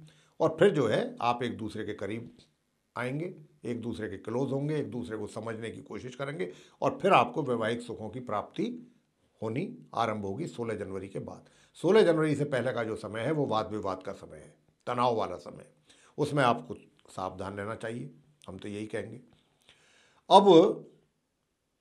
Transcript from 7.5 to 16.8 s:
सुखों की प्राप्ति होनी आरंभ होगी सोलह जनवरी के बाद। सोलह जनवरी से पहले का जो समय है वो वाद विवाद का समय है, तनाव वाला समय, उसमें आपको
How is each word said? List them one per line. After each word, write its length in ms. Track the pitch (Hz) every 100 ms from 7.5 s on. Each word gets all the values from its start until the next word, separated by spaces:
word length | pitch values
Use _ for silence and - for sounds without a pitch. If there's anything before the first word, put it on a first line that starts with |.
| 117 110 117
सुखों 280 | - 110 107
की 100 | 131
प्राप्ति 460 | - 104 - - 220 - - _ _ _ _ _
होनी 260 | 110 113 196 - -
आरंभ 320 | 113 113 104 98
होगी 220 | 98 -
सोलह 280 | - 117 104
जनवरी 320 | 95 98 98
के 120 | -
बाद। 300 | - 90 - _ _ -
सोलह 240 | 160 214
जनवरी 340 | 175 160 156 135
से 100 | 143
पहले 280 | 127 120
का 100 | 117
जो 120 | 110 110
समय 260 | 104 107
है 100 | 120
वो 140 | 156 139
वाद 240 | 107 107
विवाद 320 | 107 98 92
का 100 | -
समय 240 | 98 87 78
है, 180 | - - _ _ -
तनाव 280 | 123 123 113
वाला 220 | 92 85
समय, 280 | - - - _ _ - _ -
उसमें 260 | 147 143
आपको 320 | 127 120 - -